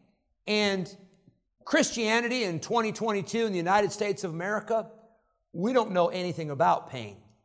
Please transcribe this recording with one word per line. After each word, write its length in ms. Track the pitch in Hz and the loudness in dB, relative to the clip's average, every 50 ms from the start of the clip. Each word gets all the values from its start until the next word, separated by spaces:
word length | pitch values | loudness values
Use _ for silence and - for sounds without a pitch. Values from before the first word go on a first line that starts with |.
| _ _ _ _ _ _ _ _ _ | _ _ _ _ _ _ _ _ _
and 500 | 208 214 208 208 202 196 190 170 - - - - _ _ _ _ _ _ _ _ _ _ _ _ | -2 0 2 2 2 0 -2 -4 -6 -10 -16 -20 _ _ _ _ _ _ _ _ _ _ _ _
Christianity 800 | - 285 320 254 - - 240 226 214 226 233 240 233 247 254 220 | 0 2 2 2 2 0 -2 0 2 2 2 2 0 0 0 -2
in 160 | 180 165 151 | -2 -2 -4
twenty 320 | - - 214 233 220 220 | -4 0 0 0 0 0
twenty-two 540 | 175 - 214 226 208 202 170 - - 233 226 | -2 -2 -2 -2 -2 -2 -2 -2 0 0 0
in 40 | 214 | 0
the 80 | 190 175 | 0 0
United 320 | 165 180 196 214 208 175 | 2 2 4 4 4 2
States 320 | - - 214 208 190 - | 0 -2 -2 -4 -2 -4
of 100 | 196 175 | -6 -6
America, 560 | 160 165 175 202 214 202 208 - 226 226 185 - - - - _ _ _ _ _ _ _ _ _ | -6 -6 -4 -4 -4 -4 -2 -2 -2 -2 -2 -6 -12 -20 -20 _ _ _ _ _ _ _ _ _
we 200 | - 165 185 240 | -6 -2 0 2
don't 180 | 254 247 220 - | 4 2 2 4
know 180 | 185 180 170 175 | 4 2 2 2
anything 420 | - 185 180 180 - 165 160 147 | 2 -2 -4 -4 -4 -6 -6 -6
about 400 | 143 131 170 180 160 127 - - | 0 2 4 4 4 2 0 -6
pain. 260 | 139 123 110 101 98 - - _ _ _ | -10 -10 -10 -10 -14 -18 -20 _ _ _